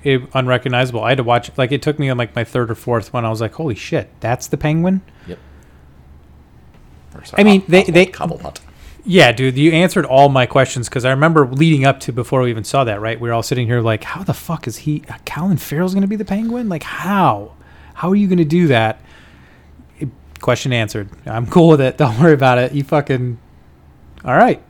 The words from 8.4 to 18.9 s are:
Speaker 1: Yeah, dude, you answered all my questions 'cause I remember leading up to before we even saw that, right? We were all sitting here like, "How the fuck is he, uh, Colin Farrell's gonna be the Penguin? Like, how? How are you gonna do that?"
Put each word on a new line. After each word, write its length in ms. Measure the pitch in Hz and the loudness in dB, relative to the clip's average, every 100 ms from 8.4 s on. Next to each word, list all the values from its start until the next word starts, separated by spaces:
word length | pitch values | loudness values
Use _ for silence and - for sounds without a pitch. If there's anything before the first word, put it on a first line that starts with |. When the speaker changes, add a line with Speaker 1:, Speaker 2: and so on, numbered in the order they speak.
| - - - - - - - | -12 -16 -20 -20 -20 -14 2
Speaker 1:
Yeah, 260 | 180 127 | 6 6
dude, 260 | 113 131 127 | 4 0 2
you 140 | 156 | 2
answered 340 | 160 180 196 139 | 4 2 0 2
all 220 | 131 143 | 4 6
my 180 | 131 123 | 4 2
questions 440 | 143 131 - 117 | 2 0 -2 -6
'cause 160 | 131 120 | -4 -2
I 60 | |
remember 360 | 131 156 160 131 | 2 2 4 2
leading 380 | 135 165 147 135 | 2 2 4 2
up 140 | 135 | 0
to 100 | - | -6
before 300 | 120 117 135 | -6 -2 0
we 80 | 123 | 0
even 160 | 110 101 | -4 -4
saw 180 | 139 | -2
that, 160 | 123 101 | -2 -4
right? 200 | 110 117 | -6 -6
We 100 | 117 | -4
were 40 | |
all 100 | 117 | -4
sitting 220 | 113 127 117 | -2 -4 0
here 140 | 120 | 0
like, 240 | 113 107 | 0 -2
"How 180 | - - | -6 -10
the 100 | 196 | -6
fuck 340 | - - 165 - | -8 -8 -10 -8
is 120 | 113 | -8
he, 220 | 156 151 - | -6 -6 -8
uh, 40 | - - | -16 -14
Colin 320 | - 185 170 | -6 -2 -2
Farrell's 360 | - 143 185 | -4 -4 -2
gonna 140 | 190 196 | -2 -2
be 100 | 214 | -4
the 80 | 214 | -6
Penguin? 420 | 202 226 240 226 | -6 -4 -6 -6
Like, 160 | 165 | -8
how? 680 | - - 160 202 165 104 104 - - - - | -10 -10 -4 0 0 0 -8 -20 -20 -20 -20
How 160 | - 170 | -8 -2
are 40 | 202 | 0
you 120 | 202 | 2
gonna 160 | 180 | 2
do 240 | 156 175 165 | 2 0 2
that?" 320 | 120 110 | 2 0